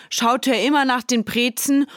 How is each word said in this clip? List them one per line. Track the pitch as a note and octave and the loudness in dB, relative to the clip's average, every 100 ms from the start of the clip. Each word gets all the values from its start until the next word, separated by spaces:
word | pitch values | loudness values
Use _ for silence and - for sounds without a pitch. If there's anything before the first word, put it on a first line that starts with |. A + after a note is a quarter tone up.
| - | -10
schaute | - A#3 B3+ C4 | -4 0 0 0
er | A3+ | 0
immer | A#3 D4 | 2 2
nach | C4+ B3 | 0 -2
den | - B3 | -2 -2
Brezen | G#3+ A3+ B3 A3+ - C#4 C#4 | -2 -2 -2 -2 0 0 0